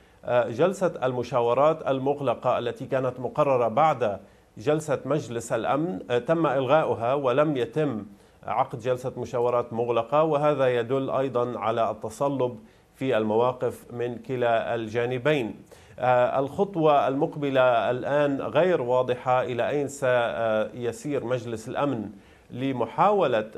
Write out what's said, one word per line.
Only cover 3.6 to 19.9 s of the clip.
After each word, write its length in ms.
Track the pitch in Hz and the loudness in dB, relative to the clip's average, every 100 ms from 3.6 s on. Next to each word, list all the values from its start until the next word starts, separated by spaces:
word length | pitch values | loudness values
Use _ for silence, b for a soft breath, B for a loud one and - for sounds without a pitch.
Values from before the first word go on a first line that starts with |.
| 117 | 2
بعد 520 | 110 156 135 113 95 B B B - | 4 2 2 -2 -2 B B B -8
جلسة 420 | 110 151 151 127 127 | -2 -2 0 -4 0
مجلس 480 | 147 - 117 - | -2 -2 -8 -4
الأمن، 460 | 123 90 135 170 190 - | -4 0 -2 -2 -6 -2
آه، 60 | 123 | -2
تم 300 | 123 165 156 | 0 0 2
إلغاؤها 680 | 131 127 156 151 110 117 | 0 4 4 4 0 0
ولم 440 | 139 131 127 156 135 | 0 2 2 2 2
يتم 480 | 117 151 151 107 101 B B B | -2 -2 -2 -2 -8 B B B
عقد 360 | 98 107 131 127 | -6 -2 -2 -2
جلسة 320 | 117 123 131 127 | -4 -2 -4 -8
مشاورات 560 | 117 123 120 120 120 | -6 0 2 2 -2
مغلقة، 500 | 113 120 117 113 147 | -2 0 0 2 2
وهذا 440 | 160 143 151 139 131 | 2 2 2 2 2
يدل 420 | 123 113 135 135 | 2 0 -2 0
أيضًا 500 | 131 135 120 120 110 | -2 0 0 -2 -2
على 320 | 107 117 110 | -2 0 0
التصلب 680 | 110 110 - 143 135 123 110 B B B - | -2 -8 -4 -2 0 -2 -4 B B B -6
في 220 | 131 110 | 0 0
المواقف 680 | 110 107 123 127 120 107 - | 2 2 2 0 -4 -6 -12
من 240 | 120 120 117 | -6 -6 -6
كلا 580 | - 127 120 113 80 117 | -8 0 2 2 0 -4
الجانبين. 800 | 113 117 120 127 135 151 107 - - B B B | -2 -2 -2 0 0 0 -2 -8 -18 B B B
آه، 400 | 123 123 123 131 | 2 4 4 2
الخطوة 680 | 139 143 196 170 156 143 113 | -2 -2 -4 2 4 4 4
المقبلة 540 | 139 160 160 143 131 127 117 104 | 0 -2 -2 -2 4 4 4 2
الآن 500 | 123 117 143 143 139 | -2 0 2 2 0
غير 400 | 113 123 185 160 | 0 2 4 2
واضحة 600 | 120 127 123 123 127 127 | 2 2 2 -2 2 0
إلى 260 | 117 120 107 | 0 -2 -2
أين 180 | 147 | -2
سيسير 1400 | 135 | -4